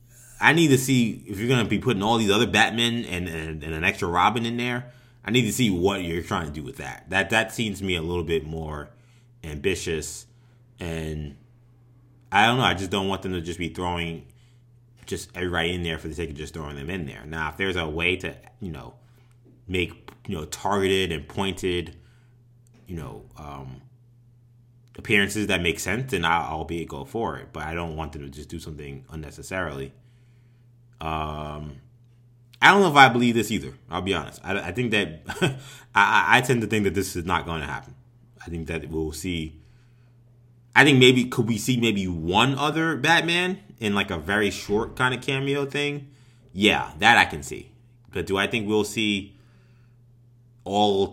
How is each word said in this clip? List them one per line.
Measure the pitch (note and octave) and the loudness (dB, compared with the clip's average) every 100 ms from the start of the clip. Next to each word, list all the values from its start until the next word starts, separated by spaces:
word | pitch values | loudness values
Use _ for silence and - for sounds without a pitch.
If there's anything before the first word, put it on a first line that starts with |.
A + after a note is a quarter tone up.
| - - - - | -20 -20 -20 2
I | A2 | 6
need | D#3 D#3+ | 8 8
to | C3 | 6
see | C3 C3 A#2 F2+ - | 6 4 2 -2 -8
if | G2 | -4
you're | A#2 | 0
gonna | C3 G#2 | 2 2
be | G2 | 0
putting | B2+ G#2 | 0 0
all | G#2 A2+ | 2 2
these | G#2+ | 4
other | G2+ A2 | 4 4
Batmen | G2 G#2+ A2+ A#2 A#2 - | 4 4 2 0 -2 -4
and, | F2 F2 | -6 -6
and, | E2 D#2+ D#2 | -6 -6 -8
and | D2+ | -6
an | D#2+ F2+ | -2 0
extra | G2 F2+ | 0 0
Robin | F2 G2 A2+ A#2 | 4 4 2 -4
in | A#2+ | -4
there. | B2 B2 - - - _ | -4 -4 -8 -18 -20 _
I | G2 | 0
need | A#2+ | 2
to | A2 | 2
see | G2 A#2 | 2 2
what | F2+ F#2 G2 | 4 2 0
you're | F2 E2+ | -4 -6
trying | E2+ G2 D#2 | -4 -4 -4
to | |
do | D2 | -8
with | C2+ - | -12 -12
that. | C2+ - - | -12 -14 -2
That, | F#2 F#3+ | 0 2
that | A2 A2 | 2 0
seems | - G#2 F#2+ | -2 -4 -4
to | G2 | -2
me | F2 | -2
a | |
little | D#2+ F2 D#2+ | -2 -4 0
bit | E2 D2+ | -2 -2
more | D#2+ D#2 D2 C#2+ - _ _ _ _ | -8 -8 -10 -12 -18 _ _ _ _
ambitious, | D#2+ D2+ F#2+ F2 - D#2 D2 - - _ _ _ _ - | -12 -4 -2 -2 -2 -4 -6 -12 -18 _ _ _ _ -12
and | F2 E2 D#2 D#2 D2 C#2+ _ _ _ _ _ _ _ _ - | -8 -6 -6 -6 -10 -12 _ _ _ _ _ _ _ _ 0
I | G2+ A2 | 4 6
don't | B2+ | 4
know. | G2+ | 2
I | |
just | F2 F#2+ | 0 -2
don't | G2+ F#2+ | -2 -2
want | F#2+ | -4
them | F#2+ | -4
to | F2+ | -6
just | E2 E2+ | -6 -6
be | F2 | -6
throwing | F#2 F2+ F2 E2+ E2 - - _ _ _ _ _ _ - | -4 -4 -4 -4 -8 -14 -20 _ _ _ _ _ _ -10
just | F2 - | -10 -8
everybody | F2 F2+ E2+ E2+ | -6 -2 0 0
in | F2+ | 0
there | E2+ D#2 | -4 -4
for | E2+ | -6
the | |
sake | D2+ D#2+ | -8 -8
of | D2 | -8
just | D2 | -12
throwing | E2+ D2+ C#2+ | -10 -12 -10
them | D2 | -8
in | F#2 C#2+ | -8 -8
there. | G1+ C2+ | -12 -10
Now, | D#2+ D#2 | -6 -6
if | - | -4
there's | G2 F2+ | -2 -2
a | D#2+ | -4
way | D#2 F2 F#2 | -2 0 0
to, | F2 - - - | -4 -10 -18 -14
you | F#2+ | -12
know, | D#2 - - _ _ _ _ - - - | -12 -14 -20 _ _ _ _ -20 -20 -4
make, | F#2 E2 - - - - | -2 -2 -6 -20 -18 -10
you | F2+ | -8
know, | D#2 | -8
targeted | - F#2+ G2+ F#2+ F#2+ F#2 | -6 0 2 2 2 0
and | D#2+ C#2 | -4 -8
pointed, | - G2 F#2 F#2+ F2 D2+ - - _ _ _ _ _ _ _ - | -4 -4 -2 -2 -2 -4 -12 -20 _ _ _ _ _ _ _ -14
you | E2+ | -12
know, | C2+ - - - | -10 -14 -18 -18
um, | D2 C#2+ C2 C2 - _ _ _ _ _ _ _ _ _ _ - | -16 -14 -14 -16 -20 _ _ _ _ _ _ _ _ _ _ -10
appearances | - G#2 G2 G#2+ G2+ | 0 2 2 0 -2
that | F#2 | 0
make | F2 D#2+ | 0 -2
sense, | F#2 G#2 C3 | -2 -4 -2
then | G2 E2 | -2 0
I'll, | E2+ C#2 D#2 | 0 -2 -6
I'll | D#2+ | -6
be | E2+ D#2 | -8 -8
go | D2 C2+ | -10 -10
for | A2+ G#2 C#2 | -6 -6 -6
it. | - | -12
But | D2+ | -12
I | D2+ | -8
don't | E2+ E2+ D#2 | -6 -6 -8
want | D#2 | -8
them | D2+ | -10
to | C#2+ | -14
just | C#2 D2+ | -16 -14
do | E2+ | -14
something | E2+ D2 C#2+ C2+ C2 | -12 -14 -14 -14 -14
unnecessarily. | D#2+ D2 - - F#2 E2+ C#2 C2+ - - - _ _ _ _ _ _ _ - | -14 -14 -14 -8 -6 -6 -6 -12 -14 -20 -20 _ _ _ _ _ _ _ -10
Um, | D#2+ D#2 D#2 D2+ D2+ D2+ D2+ C#2 - _ _ _ _ _ _ - | -6 -4 -4 -6 -8 -10 -12 -14 -20 _ _ _ _ _ _ 4
I | C#3+ | 6
don't | G3 | 8
know | F#3+ | 8
if | C#3+ | 10
I | C3 | 10
believe | A#2+ A#2+ A2+ | 8 2 2
this | G2+ | 0
either. | G2+ C#2 - - | -2 -6 -14 -8
I'll | E2+ | -6
be | F#2+ | -2
honest. | F2+ C#2 - | -2 -4 -10
I, | F2 G2 | -6 -4
I | F2+ | -4
think | F2+ B2 | -2 0
that | G#2 F2+ D#2+ - | 0 0 -6 -12
<laughs> | - | -2
I, | D#3+ C3 - - - G2 | -2 -2 -12 -20 -2 4
I, | G2+ G#2+ F2 A#2+ | 6 4 6 6
I | |
tend | C3+ B2 | 6 0
to | G#2+ | 0
think | G#2+ G2 | 0 0
that | F2+ | 0
this | F#2 - | -4 -4
is | E2 | -2
not | F2 D2+ | -2 -2
gonna | D#2+ C#2+ | -6 -6
happen. | C#2 - - _ _ _ - | -10 -12 -20 _ _ _ -20
I | - | -12
think | E2 D#2+ | -10 -6
that | E2 D2 | -8 -6
we'll | D#2+ D#2 | -4 -4
see. | D#2+ F#2+ E2+ D2+ - - - - _ _ _ _ _ _ _ _ A#2+ | -6 -6 -4 -6 -12 -20 -20 -20 _ _ _ _ _ _ _ _ 6
I | |
think | C#3 C3 | 8 8
maybe, | B2+ B2+ B2 | 8 6 2
could | - A2 | 0 0
we | A2 | 0
see | A#2 B2 | 0 0
maybe | A#2 G2+ F#2 | 2 0 -2
one | E2+ D#2+ G2 B2 C#3 | -4 2 4 4 2
other | D3 D3+ D#3+ C#3 | -2 0 -2 0
Batman | C#3+ E3 E3 E3+ F3+ F#3 - - | 2 2 2 0 -2 -4 -10 -6
in, | G#2+ G2+ | -2 0
like, | G2 | -2
a | F2 | -4
very | D#2 G#2 G#2 | -2 0 0
short | - - G#2 A#2 - | -2 -2 -2 -2 -2
kind | B2+ B2 | -2 -2
of | |
cameo | - C3+ C#3 C#3+ C3+ | -4 -4 -2 -2 -2
thing? | D3 C#3+ C#3+ C3+ - _ _ - | -4 -4 -6 -12 -20 _ _ -12
Yeah, | F#2 G2+ D2+ A1+ D2+ | 2 4 4 -2 2
that | G#2+ A2+ | 6 6
I | F2 | 6
can | D#2 | 0
see. | C#2 A#1+ - - _ _ _ | -10 -12 -16 -20 _ _ _
But | G2 F2 | -6 -2
do | F#2+ | -2
I | G2+ | 0
think | A#2+ G2+ | -2 0
we'll | G#2+ | 0
see | G#2 A#2 G#2+ G2+ F#2 - - _ _ _ _ _ _ _ _ _ _ _ | 0 -2 -2 -2 -6 -16 -20 _ _ _ _ _ _ _ _ _ _ _
all | F#2 G2+ G#2 G2 F#2+ | -2 4 4 4 2